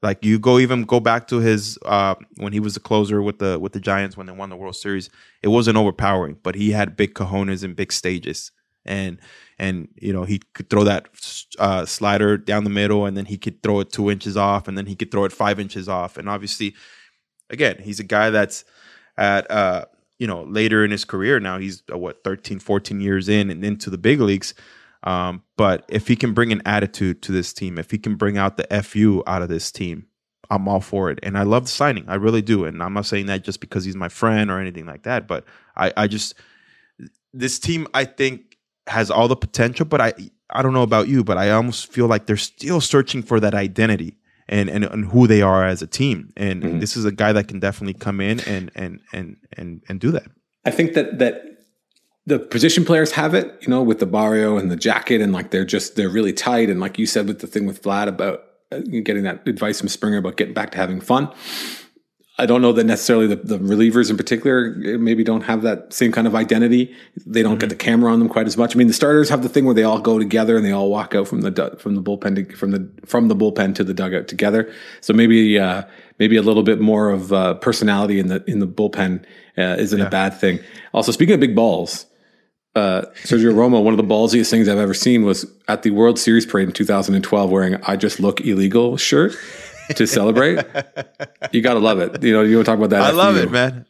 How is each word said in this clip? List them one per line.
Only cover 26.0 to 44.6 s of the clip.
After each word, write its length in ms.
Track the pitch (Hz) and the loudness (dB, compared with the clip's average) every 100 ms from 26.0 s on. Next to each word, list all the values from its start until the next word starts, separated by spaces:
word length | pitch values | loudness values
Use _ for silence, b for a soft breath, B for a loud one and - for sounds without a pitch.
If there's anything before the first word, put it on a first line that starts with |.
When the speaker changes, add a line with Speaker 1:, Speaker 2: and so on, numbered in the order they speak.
| - | 0
Speaker 1:
he 80 | 120 | 0
can 180 | 123 | 0
bring 180 | 107 117 | 0 0
an 100 | 107 - | 0 0
attitude 560 | 104 101 - 95 90 | -2 -2 -4 -4 -4
to 80 | - | -4
this 220 | 92 87 | -4 -4
team, 240 | - 95 85 | -10 -10 -10
if 140 | 80 | -8
he 60 | 107 | -8
can 180 | 107 101 | -6 -4
bring 220 | 104 101 | -2 0
out 200 | 98 - | -2 -4
the 140 | - | -4
F 220 | 104 101 104 | -4 -4 2
U 280 | 107 95 - | 2 2 -2
out 140 | 92 | -6
of 80 | 87 | -4
this 220 | 82 - | -6 -8
team, 360 | - 90 82 - _ _ _ _ | -10 -10 -10 -16 _ _ _ _
I'm 180 | 101 98 | -4 0
all 140 | 98 | -2
for 280 | 101 101 92 | -2 -4 -4
it. 80 | - | -4
And 140 | - 98 | -6 -4
I 60 | |
love 200 | 101 117 127 | 0 0 -2
the 40 | |
signing. 340 | - 143 113 85 | -2 -2 -2 -6
I 80 | 98 | -2
really 260 | 107 113 | 0 0
do. 240 | 104 107 82 | 0 0 -2
And 160 | 82 | -6
I'm 100 | 87 | -8
not 120 | 101 101 | -6 -4
saying 220 | 101 98 | -6 -4
that 160 | 98 | -6
just 160 | 95 98 | -8 -12
because 240 | - 104 92 | -8 -8 -8
he's 100 | 95 | -8
my 140 | 87 | -10
friend 400 | - 113 107 107 | -2 0 2 0
or 80 | 92 | -2
anything 260 | 95 87 82 | -8 -12 -16
like 180 | 69 | -16
that, 240 | - 123 107 | -6 -6 -4
but 160 | 87 - b b - | -8 -8 b b -4
I, 180 | 92 - | -4 0
I 120 | 107 | -2
just, 260 | 107 - - b b b b b b - _ _ | -2 -8 -12 b b b b b b -20 _ _
this 260 | 127 127 - | -8 -6 -4
team, 280 | - 165 156 | -4 -6 -4
I 120 | 131 135 | -4 -4
think, 520 | - 135 127 _ _ _ _ - | -2 -4 -4 _ _ _ _ -6
has 220 | 110 107 | -2 0
all 180 | 104 117 | 2 2
the 80 | 127 | 2
potential, 500 | - - 120 127 156 | -4 -2 -2 0 -2
but 160 | 151 | 0
I, 120 | 117 - 98 _ _ | 0 -2 -16 _ _
I 120 | - | -2
don't 120 | 131 | 0
know 100 | 131 | 2
about 240 | 120 110 107 | 2 2 2
you, 160 | 135 | 0
but 140 | 107 92 | 2 0
I 140 | 98 | 2
almost 400 | 110 120 117 - | 2 0 -6 -10
feel 140 | - 120 | -2 2
like 180 | 110 107 | 0 0
they're 100 | 104 | -4
still 420 | - _ 143 175 | -4 _ -4 -2
searching 420 | 135 143 131 135 | 2 2 2 -4
for 160 | 110 117 | 0 0
that 140 | 107 101 | 2 0
identity 640 | 98 95 113 101 82 - _ _ _ | -4 0 0 0 -4 -14 _ _ _
and, 220 | 104 | -2